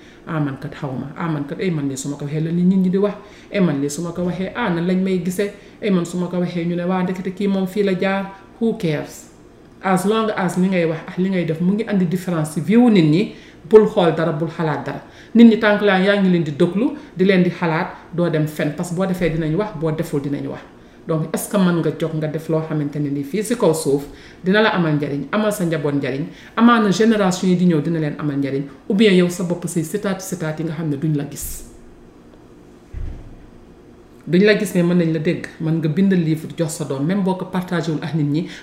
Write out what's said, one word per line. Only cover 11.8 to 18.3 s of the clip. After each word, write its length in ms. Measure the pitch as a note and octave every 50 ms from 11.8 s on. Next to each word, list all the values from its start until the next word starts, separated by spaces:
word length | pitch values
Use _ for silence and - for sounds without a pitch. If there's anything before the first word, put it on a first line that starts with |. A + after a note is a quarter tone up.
| A3+ -
andi 180 | G#3 G3 F#3
différence 480 | E3 F#3 F3+ - - F3 D#3+ D3+ D3+ -
ci 40 | -
view 280 | D3 D3 G#3 A#3 B3 B3
nit 140 | G#3+ G3 D#3+
ñi, 300 | D#3 D3+ E3+ A3 A3+ - - - - - - - -
bul 160 | - G#3+ G#3+ -
xool 280 | - G#3+ F3+ E3 D#3
dara, 160 | E3 E3 E3+ D#3
bul 160 | D3+ E3 D#3
xalaat 340 | - - E3 D#3 D3 - -
dara. 160 | - C#3 C#3+ - - - - - - -
Nit 100 | A3+ A#3 A#3
ñi, 100 | G#3+ G#3
tànk 220 | A3+ G#3+ G#3 G3+
laa 180 | G#3 G#3 F#3+ F#3
yaa 200 | F#3 G3 G3+ G3+
ngi 100 | F#3+ F#3
leen 140 | F3+ E3+ D#3+
di 80 | D3+
déglu, 440 | D3 C3 E3+ F3 F3+ F#3+ A#3 D4+ - - - - -
di 80 | - F#3
leen 200 | G3 F#3+ F#3 F3+
di 60 | F3+
xalaat, 360 | F3 - F3+ E3 D#3 D#3+ F#3 F3+ - - - -
doo 160 | - D#3+ F3
dem 180 | E3+